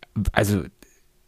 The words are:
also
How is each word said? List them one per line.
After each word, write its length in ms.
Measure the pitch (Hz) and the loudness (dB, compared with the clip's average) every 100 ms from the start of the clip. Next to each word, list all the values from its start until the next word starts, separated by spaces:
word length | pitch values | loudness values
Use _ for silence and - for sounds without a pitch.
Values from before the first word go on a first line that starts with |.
| - 208 196 | -8 -4 0
also 300 | - 101 101 - - - _ _ _ | 0 2 0 -4 -14 -20 _ _ _